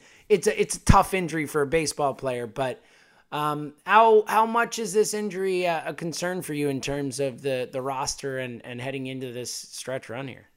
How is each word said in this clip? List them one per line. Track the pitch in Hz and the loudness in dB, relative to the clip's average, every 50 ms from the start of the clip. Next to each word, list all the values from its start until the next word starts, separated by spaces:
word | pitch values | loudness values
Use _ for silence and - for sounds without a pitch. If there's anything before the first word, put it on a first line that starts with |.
| - - - - _ - | -12 -18 -20 -8 _ 2
it's | 214 180 - 214 | 4 4 4 2
a, | - - | 2 2
it's | 202 - - 175 | 0 -2 -2 -6
a | - | 0
tough | - 208 196 180 - 196 | 4 4 4 4 4 0
injury | 190 180 156 156 160 147 | -4 -2 -2 -4 -4 -4
for | 139 - 151 | -2 0 -2
a | 143 135 | 0 0
baseball | 160 165 156 143 - - 147 139 123 | 0 0 0 -2 -4 -2 -2 -2 -2
player, | - 135 131 123 120 120 110 | -4 -6 -6 -4 -4 -6 -8
but, | 104 143 131 127 117 - _ _ _ _ _ _ _ _ _ - | -4 -4 -4 -4 -4 -8 _ _ _ _ _ _ _ _ _ -8
um, | - 147 151 151 147 147 151 143 - _ - | -4 -2 -2 -2 -2 -2 -6 -8 -12 _ 0
how, | 180 202 220 233 226 220 214 214 | 6 8 8 10 10 8 8 6
how | - 202 214 226 226 | 6 4 4 4 4
much | 226 233 233 226 - 226 | 4 2 2 0 -2 -4
is | 226 180 | -4 0
this | 180 214 208 208 214 | 2 2 2 2 2
injury, | 214 208 208 175 185 190 190 185 180 180 170 | -2 -4 -4 -2 -2 -2 0 0 2 2 2
uh, | 165 156 131 160 | 0 0 -2 -6
a | 151 | -6
concern | - 165 170 143 - 175 180 185 185 | -6 -6 -6 -4 -4 -4 -4 -4 -4
for | 170 - 151 | -6 -4 -2
you | 147 143 143 | -2 0 0
in | 139 131 | 0 -2
terms | - 143 139 143 143 135 117 135 | -2 -4 -4 -2 -4 -4 -4 -2
of | 139 135 117 - 135 | -4 -4 -4 -4 -4
the, | 139 131 127 123 120 | -2 -2 -2 -4 -4
the | - 131 | -6 -4
roster | 127 139 131 131 143 139 - - - 139 131 131 | -4 -4 -4 -4 -4 -4 -4 -6 -6 -6 -4 -4
and, | 127 123 120 110 - | -6 -6 -8 -10 -12
and | 123 123 120 | -12 -10 -8
heading | 120 135 135 139 131 | -6 -6 -6 -6 -6
into | 131 131 131 131 127 | -6 -6 -8 -8 -8
this | 117 123 120 117 - | -8 -8 -8 -8 -8
stretch | - - - - - - 127 131 131 - - | -10 -12 -12 -14 -12 -8 -6 -6 -6 -6 -8
run | 110 127 139 127 | -10 -8 -8 -10
here? | - - - _ _ | -12 -14 -18 _ _